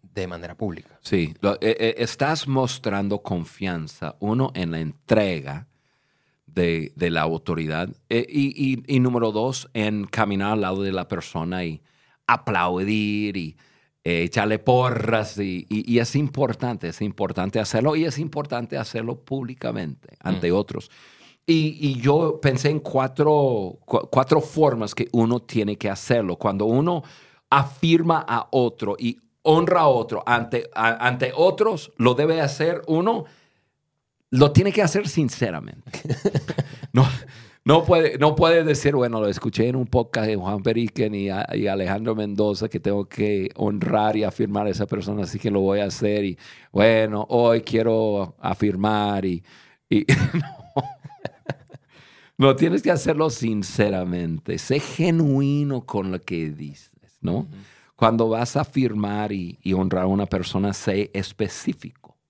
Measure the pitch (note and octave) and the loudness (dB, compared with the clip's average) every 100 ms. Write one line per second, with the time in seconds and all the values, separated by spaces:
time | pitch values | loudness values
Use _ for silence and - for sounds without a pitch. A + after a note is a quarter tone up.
0 | _ - F#2 F2 E2+ E2+ G#2+ D#2+ - _ | _ -8 -8 -10 -14 -8 -8 -8 -16 _
1 | - G2 D#2 D#2+ G2+ - - - A2+ - | -2 0 0 -2 -2 0 0 2 0 0
2 | A#2 - C#3+ D#3 C3+ C3 B2+ - A2+ G2+ | -4 -2 -2 -2 -2 0 0 -2 -4 -2
3 | G2+ G#2 - F#2 D#2+ - F#2+ E2+ D#2 - | -2 -4 -4 -6 -6 -8 -6 -6 -8 -10
4 | D#2+ - G2+ A#2 C3+ - E2+ E2 D#2+ - | -12 -6 -2 0 0 -2 -4 -4 -6 -10
5 | - A2 G2+ E2 C2+ D2 B2 _ _ _ | 0 2 2 -4 -8 -12 -14 _ _ _
6 | _ _ _ _ _ - F2 E2 D#2 - | _ _ _ _ _ -2 0 0 -6 -4
7 | E2+ E2 D#2+ E2 - E2 D#2 D#2 F2+ - | -2 0 0 -2 -4 -4 -4 -4 -6 -10
8 | _ A#2 A#2+ D3 C#3 - C3+ B2+ B2+ C3+ | _ -2 -2 -2 -2 0 -2 -2 0 2
9 | B2+ A#2+ A2+ G#2+ B2 C3 - A2+ G#2+ G#2 | 2 2 0 0 -2 -4 -8 -2 -2 -2
10 | G2 - G#2 G2 G2+ A2 F#2+ F#2+ G2 F#2+ | -4 -2 0 0 0 0 -2 -2 -2 -4
11 | F2 F2 - E2+ E2+ F#2 F2 D#2 _ _ | -4 -8 -6 -6 -4 -4 -6 -8 _ _
12 | _ _ - A#2 - F#2+ F2 F2+ G2 G#2+ | _ _ 0 0 2 0 2 0 0 0
13 | G#2 G#2 G#2 F#2+ D#2+ - _ _ _ _ | 0 -2 -4 -6 -8 -12 _ _ _ _
14 | E2+ E2+ F2 A#2+ G#2+ A2 - B2+ B2+ A2+ | -4 -2 0 0 0 0 2 2 2 -2
15 | A2 A2+ G#2+ - G2 F2+ - G#2+ - A#2 | 0 0 -2 -6 -6 -6 -4 -6 0 0
16 | A#2 C3+ D3 C3 C3+ A2+ B2 A2 E2+ - | 2 -2 -2 -2 -4 -4 -6 -6 -8 -6
17 | G#2+ - F#2+ - F#2+ A2 G#2 A2 C3+ D#3 | -8 -4 -6 -4 -2 -2 0 0 0 0
18 | E3 C#3 D#3 D3 D3 A#2+ A#2+ C#3 A#2 A#2 | -2 -4 -6 -8 -6 -8 -6 -8 -8 -8
19 | A2+ B2+ _ C3+ A#2+ C3 A#2+ A2+ D#2+ C2+ | -8 -10 _ -8 -8 -8 -8 -6 -8 -12
20 | - _ - F#2 F2 F#2 G#2 - - - | -20 _ -6 -2 0 0 -2 -10 -14 -20
21 | - _ - _ - E3 D#3 - D3 B2+ | -20 _ -20 _ 0 2 2 -2 -4 0
22 | C3 D3+ E3 D#3 D3 B2 C#3+ D3+ - C3+ | 2 4 2 0 0 2 0 -2 -2 0
23 | C3 C3 D3+ D3+ C#3 A2+ F#2+ - - A#2+ | 0 0 2 4 2 0 -4 -10 -2 -2
24 | - C3 B2+ D3+ D#3 D#3+ D3+ A#2 G#2 - | 2 2 4 2 2 2 2 2 -4 -4
25 | A#2+ A#2+ A2+ A#2+ - A2+ G#2 G2+ G#2 G2 | 0 2 2 2 -2 -2 -2 -2 -4 -4
26 | - A#2+ G2 F2 G#2+ G2 G#2+ B2 E3 F3 | 0 0 0 -2 -2 0 2 2 2 -2
27 | - - - _ _ C#3 - - E3 E3 | -6 -20 -20 _ _ 2 2 -2 4 4
28 | E3 D#3+ - A#2 - C3+ A#2+ - G2+ G2+ | 4 0 0 -4 0 2 2 0 -6 -4
29 | A#2+ - _ _ D#3 D#3+ F3 F3+ D3+ B2 | -4 -6 _ _ 4 4 4 4 4 4
30 | A2 G#2+ - A#2+ A#2 B2 - - A2+ A#2 | 0 -6 0 0 0 -4 -4 0 0 2
31 | B2 B2 B2+ - F#3+ - A3 F#3+ - - | 0 0 -2 4 4 4 0 0 -8 2
32 | A#2+ B2 D3+ E3 C#3+ C#3 D#3 F3 - D#3+ | 2 4 2 2 0 0 -2 -2 0 0
33 | F#3+ D#3+ D3+ _ _ _ _ _ _ _ | 2 -2 -6 _ _ _ _ _ _ _
34 | _ _ _ B2+ D3 D3 G3 G#3 F3+ G3 | _ _ _ 4 6 6 4 2 2 2
35 | F3 - C#3 - A2 D#2+ - - - - | 0 0 -2 0 -4 -4 -10 -18 -16 -14
36 | D#3 - - - - - - - - B2 | -6 -4 -2 -4 -4 -6 -6 -10 -2 2
37 | C3 - - - - _ - D#3+ E3 E3+ | 2 0 -10 -20 -20 _ 4 6 6 4
38 | D#3 C3+ D3 D3+ E3 E3+ D#3 C#3+ C#3+ C#3+ | 4 4 2 6 6 6 4 2 2 2
39 | B2 A2+ G#2 F#2+ A2+ G#2+ A#2 C3 B2 A#2+ | 0 0 -2 -2 -4 0 0 0 0 0
40 | A#2 A#2 A2 G#2 F2+ G#2 G#2 A2+ A2+ - | 0 -2 0 -2 -2 -2 0 0 -2 -2
41 | A2 G2+ G2 F#2+ - - G2 G2 F#2 G2+ | -4 -2 -4 -4 -4 -2 -2 -2 -2 -2
42 | A2+ A2 G#2 G2+ G#2+ F#2+ G#2+ - G2+ G2+ | -2 -4 -4 0 0 0 -4 -4 -2 -4
43 | F#2+ - G#2 G2+ F#2+ - G#2 G#2 - G#2+ | -4 -4 -2 -2 -4 -4 -4 -2 0 2
44 | G#2+ G#2+ G#2 - A2 G2+ G#2 F#2 G2+ G2 | 2 0 -2 -2 -2 0 -2 -2 -4 -4
45 | G2 G#2 F2 G2+ A2+ G2+ G2 G2+ G2+ - | -4 -6 -6 -4 -2 0 2 0 -2 -2
46 | G#2 G#2 G2+ F2 - - _ G2 A2 A2 | 0 0 -2 -6 -14 -20 _ 4 6 6
47 | A2 G#2 G#2+ A#2+ A#2 A2+ - A2+ A2+ A2+ | 2 -2 0 4 4 4 2 0 2 2
48 | A2 G2+ F#2 - - G2 G#2 F#2 G#2+ G#2+ | 0 0 -4 -6 -6 0 0 2 0 2
49 | G#2 G2+ F#2+ F2 - - _ _ _ A2 | 0 -2 -2 -4 -8 -20 _ _ _ 0
50 | - - - E3+ - - - - G5+ G5 | 4 2 2 -2 -6 -12 -8 -8 -8 -14
51 | - G#5 - - - - _ - _ - | -20 -16 -16 -12 -12 -12 _ -20 _ -20
52 | - _ _ - C3+ C3 E3 F3 - E3+ | -20 _ _ 2 4 6 2 2 2 0
53 | - D3+ D#3 - A2+ G#2+ F#2+ - G#2 F#2+ | 0 0 0 0 -4 -2 -4 2 2 2
54 | F2+ F2+ E2+ D#2+ - F2 - C#3 - - | -2 -4 -4 -6 -6 -8 -2 -2 -2 -2
55 | E3+ E3 D3+ C3+ C#3 C#3+ C#3+ C3 - G#2 | 2 2 2 2 2 0 -2 -4 -4 -6
56 | F#2+ F#2 - E2+ D#2+ D2+ D2 C#2 _ _ | -4 -6 -6 -6 -6 -8 -14 -16 _ _
57 | _ _ F2 G2 - - G2 - _ _ | _ _ -4 -4 -6 -14 -20 -20 _ _
58 | A2+ A2+ A2+ A2 B2 C#3+ D3 C#3 B2+ G#2+ | 4 4 2 0 -2 -2 -2 0 0 0
59 | G2+ G#2 G#2+ G2+ F2 - F#2+ F#2 F#2 F2+ | -2 -2 -4 -6 -8 -8 -2 0 2 0
60 | F#2+ G2 G2 F#2 F2+ F#2+ G2+ F#2+ - G2 | 2 0 0 -4 -2 -2 -2 -2 -2 -2
61 | G#2 G2 F#2+ - G#2 - - - - _ | -2 -6 -8 -6 -6 -4 -8 -8 -14 _
62 | - _ _ | -20 _ _